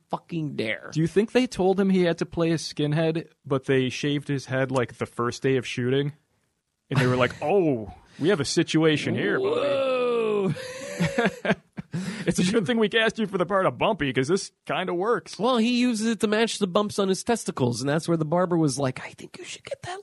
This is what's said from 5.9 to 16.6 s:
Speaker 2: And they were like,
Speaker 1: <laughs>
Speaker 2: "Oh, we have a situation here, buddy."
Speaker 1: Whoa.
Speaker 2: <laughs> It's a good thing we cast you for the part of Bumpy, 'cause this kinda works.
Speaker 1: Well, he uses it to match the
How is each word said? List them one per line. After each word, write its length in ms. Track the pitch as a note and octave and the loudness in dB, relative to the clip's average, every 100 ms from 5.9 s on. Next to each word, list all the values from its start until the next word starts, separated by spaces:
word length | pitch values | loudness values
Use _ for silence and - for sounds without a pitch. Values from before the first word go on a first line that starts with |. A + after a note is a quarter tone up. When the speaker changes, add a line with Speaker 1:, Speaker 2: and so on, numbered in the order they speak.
| C3+ C#3+ - _ _ _ _ _ _ - | 0 -2 -6 _ _ _ _ _ _ -2
Speaker 2:
And 100 | C3 | 0
they 80 | B2+ | 2
were 80 | B2+ | 2
like, 160 | B2 - | 0 0
Speaker 1:
<laughs> 40 | |
Speaker 2:
"Oh, 520 | D3 G3+ E3 B2 G2+ - - - | 0 2 2 0 -4 -14 -18 -2
we 100 | D3 | 0
have 100 | G3 | 2
a 40 | B2+ | 0
situation 680 | - D#3+ D#3+ D#3 D3 - - | 0 2 4 4 4 0 0
here, 240 | - G4 | 0 0
buddy." 160 | G4 - | 0 0
Speaker 1:
Whoa. 1000 | C#4+ - C4+ B3+ B3 A#4 A3 G#3 F#3+ - - - - - | 0 0 0 0 0 0 0 0 0 -2 -8 -12 -10 -2
Speaker 2:
<laughs> 540 | E3+ - A#3 B4 - - _ - - E3+ F#3 A3 F3+ | -2 2 0 0 -2 -2 _ -18 -10 -8 -6 -6 -2
It's 120 | F3 | 0
a 40 | F3+ | 2
good 160 | A3+ F3+ | 2 2
thing 100 | A#3 | 2
we 100 | G#3+ | 2
cast 300 | A3+ A3+ A3 | 2 2 0
you 60 | G#3+ | -2
for 100 | G3 | 0
the 60 | F3 | 0
part 180 | G3 F3 | 2 2
of 120 | A#2+ | 2
Bumpy, 340 | E3+ G#3 C#3+ | 0 2 0
'cause 140 | B2 C3+ | 0 2
this 240 | F#3+ - _ - | 0 -2 _ -6
kinda 280 | D3 F#3 | -4 -2
works. 440 | F3 G#3 G#3+ - - | -2 0 0 -2 -2
Speaker 1:
Well, 180 | A3+ B3+ | 0 2
he 220 | A3+ B3 | 2 2
uses 260 | B3 A3 A3+ | 2 0 -2
it 120 | A3+ | 0
to 60 | G#3+ | 0
match 320 | G#3+ A3+ | 2 0
the 80 | - | 0